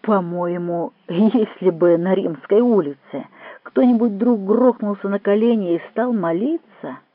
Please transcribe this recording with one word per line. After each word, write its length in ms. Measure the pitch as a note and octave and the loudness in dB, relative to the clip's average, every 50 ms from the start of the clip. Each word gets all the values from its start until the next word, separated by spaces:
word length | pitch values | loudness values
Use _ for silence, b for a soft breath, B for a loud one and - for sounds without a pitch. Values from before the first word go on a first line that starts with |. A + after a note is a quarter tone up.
По-моему, 920 | - G#3+ G#3+ G3 F3+ E3+ F3 F3 F3 F3 F3+ F3+ F3 F3 E3+ E3+ E3 - _ _ _ | 0 0 0 0 0 -2 -6 -4 -4 -4 -4 -4 -4 -4 -4 -4 -6 -8 _ _ _
если 600 | - F3 F3 G#3+ A3 - B3+ - - - - F3+ F#3 | -6 0 2 2 2 4 2 0 -2 -4 -2 0 0
бы 280 | E3+ D#3 F3 F3 E3+ | 2 4 4 4 4
на 160 | E3 E3+ F#3+ F#3+ | 4 2 0 0
Римской 480 | F#3+ F#3+ F3 D#3+ - - - G3+ G#3+ | 0 -2 -4 -6 -8 -4 0 2 2
улице 640 | B3 B3 A3+ G3 D#3+ C#3+ C#3+ _ _ - - C#3 A#2+ - B B B B B B B | 4 4 2 2 2 0 -8 _ _ -14 -12 -12 -12 -14 B B B B B B B
кто-нибудь 480 | - _ C4 C4 B3 B3 A3 A#3 A#3+ | -4 _ 2 4 4 4 2 2 0
вдруг 320 | G3+ F#3+ A3+ B3 A#3+ G#3 G3 | 0 0 0 0 0 0 0
грохнулся 640 | F#3+ G#3+ A#3+ B3+ B3+ A#3 - G#3+ G#3 G3+ G3 - G3 | 0 0 2 2 2 2 0 -4 -6 -6 -6 -6 -6
на 100 | G3+ G3+ | -6 -4
колени 560 | _ G3+ G3+ G#3+ A3 A#3+ A#3 A3 G3 F3 E3+ | _ 0 0 2 2 2 0 0 0 -2 -2
и 60 | E3 - - | -4 -4 -8
стал 220 | _ A3 A#3 B3+ A#3+ | _ -4 -2 -2 -2
молиться 880 | G#3 F3 E3 E3 F3 A3 C#4+ E4 E4 _ _ _ - - D3 B2+ - _ _ | -2 -2 -2 -2 -2 -2 -2 -4 -6 _ _ _ -16 -14 -14 -14 -14 _ _